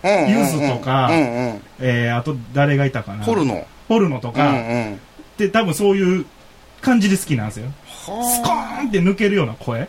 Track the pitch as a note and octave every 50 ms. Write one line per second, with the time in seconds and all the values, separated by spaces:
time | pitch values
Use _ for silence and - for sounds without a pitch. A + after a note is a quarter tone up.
0 | - F#3 G#3 F#3+ D#3 C3+ G3+ A#3 G3+ F3 D#3+ D3 C#3+ C#3 B2+ A#2+ G2+ B2+ C3 C3+
1 | C3 B2+ E3 E3 D3 B2 A#2 A#2+ B2+ A#2+ A2 G#2 - - - - B2+ B2+ A#2+ A#2+
2 | A#2+ A#2 A#2+ A#2+ A#2+ D3+ D3 B2 A#2 A2+ B2 C#3 C#3+ D3 C#3+ C3+ C#3+ C3+ A#2+ A#2
3 | G#2 - G2 G#2+ - A3+ A3+ G3+ D#3 C3 G#2 E2 - - - - - - A3 A3+
4 | G3+ E3+ C#3 B2 G#2+ A#2+ A2+ C3+ D3 C#3+ C#3 C3 A2+ A#2 A#2+ A#2+ A2+ G#2+ G#2 -
5 | - - - - - - - - G#3 F#3+ E3+ A3+ A3+ F3+ D#3 - G#3 G3+ G3 G3
6 | F#3+ F3+ F#3 F#3 D#3+ - - - - - - - - - - - - C4 B3+ A#3
7 | F#3+ G3+ G3 F#3 - - D3+ A#2 G#2+ G#2+ - G#2+ A2 C3 C#3+ - - - - -
8 | - - F#3+ A3+ A#3+ A#3+ B3 A#3+ A#3 B3 A#3 A3+ A3+ - - B3 C#4+ A#3+ G#3 F#3
9 | E3+ F#3+ G3+ - A3 G3+ G3+ G3 D#3 A2 A2 - - - A#2 A2+ A2+